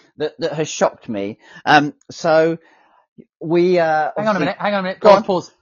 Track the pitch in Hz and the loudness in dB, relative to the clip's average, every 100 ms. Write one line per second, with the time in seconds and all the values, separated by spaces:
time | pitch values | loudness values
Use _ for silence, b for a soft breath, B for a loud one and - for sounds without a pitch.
0 | b - 151 - 160 151 151 - 190 - | b -10 -10 -6 -6 -6 -8 -2 -4 -4
1 | - 104 101 117 B B - - 147 - | -10 -8 -8 -12 B B 2 4 2 -6
2 | - - 170 160 165 160 b b b b | -20 -6 2 2 2 -2 b b b b
3 | b - _ _ 165 175 180 175 160 156 | b -20 _ _ -2 0 2 2 0 -2
4 | 151 - 214 190 156 - 196 202 185 180 | -4 -4 -4 -2 -4 -4 -4 -4 -6 2
5 | 214 196 214 180 - _ | 4 4 2 -4 -6 _